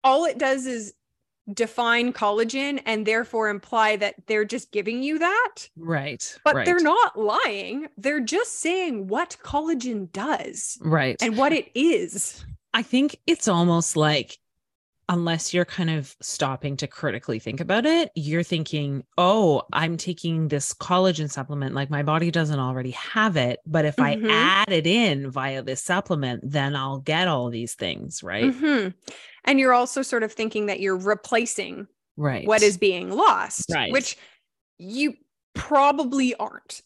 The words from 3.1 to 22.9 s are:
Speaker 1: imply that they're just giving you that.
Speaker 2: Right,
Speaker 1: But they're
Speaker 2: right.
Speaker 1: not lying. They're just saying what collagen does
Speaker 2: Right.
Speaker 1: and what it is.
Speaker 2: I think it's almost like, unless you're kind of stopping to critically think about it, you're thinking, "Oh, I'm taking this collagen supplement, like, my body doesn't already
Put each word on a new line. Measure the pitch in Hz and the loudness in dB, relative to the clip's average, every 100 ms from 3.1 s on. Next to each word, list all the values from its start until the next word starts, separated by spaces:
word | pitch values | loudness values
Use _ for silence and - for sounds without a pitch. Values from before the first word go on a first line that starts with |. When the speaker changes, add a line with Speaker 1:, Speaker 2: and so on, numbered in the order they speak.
| 226 226 226 214 | 0 0 -2 -2
Speaker 1:
imply | 208 - 233 214 214 | -2 -4 2 2 2
that | 202 - - | -2 -4 -2
they're | 220 | 0
just | 214 240 - | 0 -4 -6
giving | 208 196 233 | -4 -4 -4
you | 277 311 | -4 0
that. | 339 415 480 - - - | 0 2 -2 -4 -20 -14
Speaker 2:
Right, | 165 160 143 127 - - | -4 -4 -4 -10 -12 0
Speaker 1:
But | 302 277 123 | 2 2 2
they're | |
Speaker 2:
right. | 349 | 4
Speaker 1:
not | 311 370 466 - | 4 4 2 2
lying. | 214 226 480 202 185 247 302 - | 0 2 0 -4 -6 -8 -10 -6
They're | 240 302 | -2 -2
just | 226 339 480 - | 0 -2 -2 -4
saying | 320 370 359 226 190 | -2 0 -2 -4 -4
what | 226 359 - | -2 -4 -8
collagen | - 294 311 302 247 220 185 | -4 -4 -2 -2 -2 -6 -6
does | 185 247 302 - - - - | -6 -4 -4 -4 -10 -10 -6
Speaker 2:
Right. | 156 156 131 - | 0 2 2 0
Speaker 1:
and | 233 220 | -2 2
what | 269 | 4
it | 311 - | 2 -2
is. | 240 311 240 175 196 - - - - _ | 2 4 4 0 -4 -8 -8 -16 -18 _
Speaker 2:
I | 226 | -4
think | - 247 285 - - | 0 2 2 -2 0
it's | 330 - | 0 2
almost | 175 175 170 165 160 | 4 4 4 2 2
like, | 151 151 113 - _ _ _ _ _ _ - | 2 2 -2 -14 _ _ _ _ _ _ -2
unless | 175 170 165 - | 0 0 -2 -2
you're | 180 | 0
kind | 175 - 165 | 0 0 -2
of | 160 135 - | -2 -4 -12
stopping | - - 139 131 143 139 | -12 -2 -2 -2 -6 -6
to | 147 | -8
critically | - 151 110 - 113 | -6 -6 -4 -6 -6
think | 113 - | -6 -8
about | 170 202 269 | -2 0 4
it, | 330 320 | 2 0
you're | - 147 165 | -4 -2 -2
thinking, | 170 170 156 151 143 139 - - | 0 -2 -2 -4 -4 -6 -4 2
"Oh, | 180 214 190 139 - | 4 6 4 2 0
I'm | - 165 165 | -2 -2 -4
taking | - 175 170 160 160 | -6 -6 -2 0 0
this | 147 - | -2 -4
collagen | - - 180 190 156 151 | -8 0 2 4 2 -4
supplement, | 139 135 147 135 | -6 -6 -6 -4
like, | 135 139 | -4 -4
my | 147 | -2
body | 147 156 170 | 2 2 2
doesn't | 165 156 147 | 0 0 0
already | 127 131 127 | 0 -2 -6